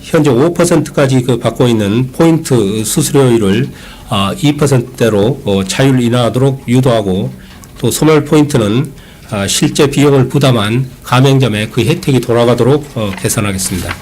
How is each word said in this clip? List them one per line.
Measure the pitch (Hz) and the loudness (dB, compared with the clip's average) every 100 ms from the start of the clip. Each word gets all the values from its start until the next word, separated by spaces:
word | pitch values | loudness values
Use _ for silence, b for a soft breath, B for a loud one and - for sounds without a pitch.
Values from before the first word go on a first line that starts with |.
현재 | - 165 147 | -2 0 2
오 | 120 160 | 2 2
퍼센트까지 | 170 175 170 135 - 139 131 | 2 0 2 0 0 2 2
그 | 127 120 | 0 -2
받고 | 120 110 123 | -2 0 0
있는 | 113 101 107 131 | 2 0 -2 -2
포인트 | - 165 160 160 127 101 110 | 0 2 2 0 0 0 -2
수수료율을, | 107 - 143 143 131 117 98 101 131 B B B - | -4 -2 0 2 4 2 2 0 -2 B B B -6
어, | 104 98 92 | -2 -2 0
이 | 143 147 | -2 0
퍼센트대로, | 147 131 123 - 117 107 101 - | 2 0 -2 -2 0 2 0 -2
어, | - 98 | -2 -2
자율 | 95 - 135 131 | -2 0 2 2
인하하도록 | 120 120 117 120 135 135 - | 0 0 0 0 -2 -2 0
유도하고 | 123 131 113 98 92 123 - B B B - | 0 2 0 0 -2 -4 -8 B B B -6
또 | 120 | -4
소멸 | 113 151 156 | 0 2 2
포인트는, | 143 156 147 135 104 113 156 - B B B | 4 2 2 0 0 -2 -4 -10 B B B
아, | 107 98 | -6 -4
실제 | - 147 - 147 | 0 -2 2 0
비용을 | 143 143 139 123 | 2 2 4 2
부담한 | 147 131 120 101 117 131 - | 0 2 2 0 -2 -4 -8
가맹점에 | - 123 135 135 131 104 110 | -2 2 4 4 2 -2 -4
그 | - | -2
혜택이 | 117 175 - 131 | -2 -2 0 -2
돌아가도록, | 117 117 120 117 117 147 147 - | 0 2 2 2 2 0 -2 -8
어, | 104 95 | -6 -4
개선하겠습니다. | - - 104 95 92 92 85 87 | -4 -2 -4 -4 -4 -6 -6 -10